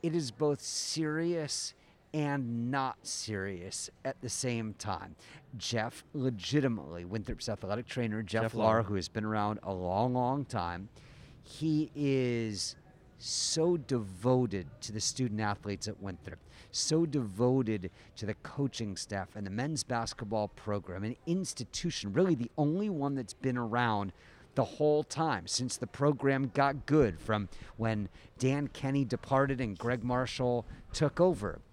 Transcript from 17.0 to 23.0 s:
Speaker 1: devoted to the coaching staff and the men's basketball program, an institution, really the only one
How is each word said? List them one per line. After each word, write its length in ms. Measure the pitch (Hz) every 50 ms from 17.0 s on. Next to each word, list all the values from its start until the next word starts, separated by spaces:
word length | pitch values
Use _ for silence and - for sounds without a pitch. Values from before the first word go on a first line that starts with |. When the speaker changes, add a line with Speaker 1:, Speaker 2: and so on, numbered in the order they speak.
| 170
Speaker 1:
devoted 840 | 160 135 147 123 107 92 95 120 123 131 135 127 110 110 104 90 90 - - - - -
to 100 | - 110
the 80 | 98 107 - -
coaching 540 | - - - 143 131 - - 113 104 95
staff 320 | - - - 104 98 92 - -
and 100 | 110 101
the 40 | 98
men's 340 | 95 110 127 147 160 - -
basketball 640 | - 127 117 117 113 - - 120 101 107 107 104 101
program, 560 | - - - - 104 104 - - 87 92 101
an 100 | 110 123 - -
institution, 840 | - 170 190 185 - - - 120 - - - - 175 - - - 101 95
really 220 | 131 185 190 165
the 160 | 123 120 117 - -
only 320 | 151 147 156 190 208 214
one 240 | 190 151